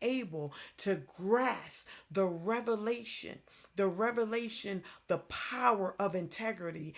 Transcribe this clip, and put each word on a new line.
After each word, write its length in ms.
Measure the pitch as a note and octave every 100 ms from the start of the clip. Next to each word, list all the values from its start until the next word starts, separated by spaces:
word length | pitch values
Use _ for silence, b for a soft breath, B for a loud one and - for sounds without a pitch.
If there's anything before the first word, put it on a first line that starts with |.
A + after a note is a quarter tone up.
able 520 | A#3+ C4 G#3+ D#3 D3 B B -
to 240 | G3+ F3 C#3 -
grasp 680 | F#3 A#3+ C4 - - - - B B
the 160 | D#3+ F#3+
revelation, 1120 | E3+ F3 A#3 A3+ A3 G#3+ A#3+ A3 - - - - B B -
the 120 | G3
revelation, 960 | F3 A3+ A#3 A3 A3+ A#3 A3 G#3 F#3+ B B -
the 120 | E3+
power 760 | - - - B3 B3 A3 F#3 -
of 160 | G3 F3+
integrity 800 | E3+ - A3+ F#3 E3+ D#3+ D#3